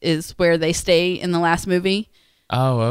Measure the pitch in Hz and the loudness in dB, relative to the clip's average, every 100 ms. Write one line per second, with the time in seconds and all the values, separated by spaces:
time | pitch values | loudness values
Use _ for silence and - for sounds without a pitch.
0 | 170 160 - - 170 170 160 165 - 170 | -4 -2 -4 0 2 2 0 -2 2 2
1 | 180 180 175 170 170 170 196 180 190 202 | 2 -2 -2 0 0 0 0 -2 0 -2
2 | - _ _ _ - 123 131 120 113 | -4 _ _ _ -6 -2 0 0 -2